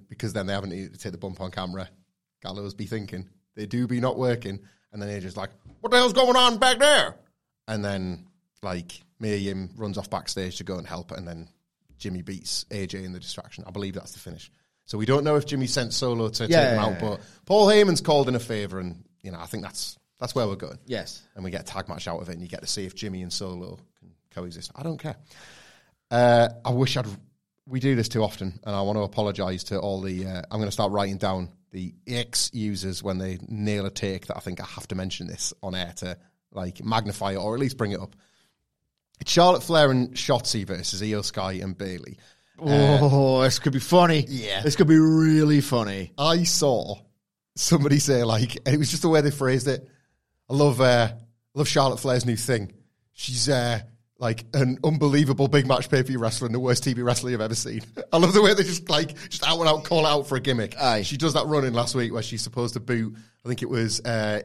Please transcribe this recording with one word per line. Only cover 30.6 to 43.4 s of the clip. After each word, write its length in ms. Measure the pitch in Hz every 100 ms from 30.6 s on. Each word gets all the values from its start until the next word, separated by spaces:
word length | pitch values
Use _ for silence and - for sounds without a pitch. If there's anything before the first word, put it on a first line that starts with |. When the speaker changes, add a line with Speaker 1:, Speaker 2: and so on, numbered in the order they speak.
| 104
Speaker 1:
start 220 | - 101
writing 240 | 101 101 98
down 320 | 101 92 90 - _
the 220 | 95 90 - -
X 440 | 120 117 - -
users 500 | 117 104 95 95 90
when 140 | 98 92
they 220 | 95 90 -
nail 380 | 107 104 104 98
a 40 |
take 360 | - 101 92 -
that 100 | -
I 40 |
think 200 | 95 90
I 60 | 92
have 200 | - -
to 60 |
mention 320 | 92 92 - 87
this 260 | 90 - -
on 120 | 98
air 200 | 92 87 -
to, 220 | 90 87 _ _ _
like, 320 | 98 90 90
magnify 480 | 110 113 104 - 98
it 40 | 98
or 180 | 104
at 60 | 120
least 180 | 139 135
bring 140 | 104
it 80 | 95
up. 140 | 98 _ _ _ _ _ _ _ _ _ _ -
It's 120 | -
Charlotte 300 | 170 180 180
Flair 280 | 165 160 143
and 200 | 127 123
Shotzi 540 | - - 127 - 113 92
versus 360 | 92 - 95
Io 200 | 107 104
Sky 300 | 101 - 95
and 220 | 92 95 90
Bayley. 420 | 98 90 - - _ _ _ -
Uh, 380 | 156 143 143 139
Speaker 2:
Oh, 420 | 143 139 135 131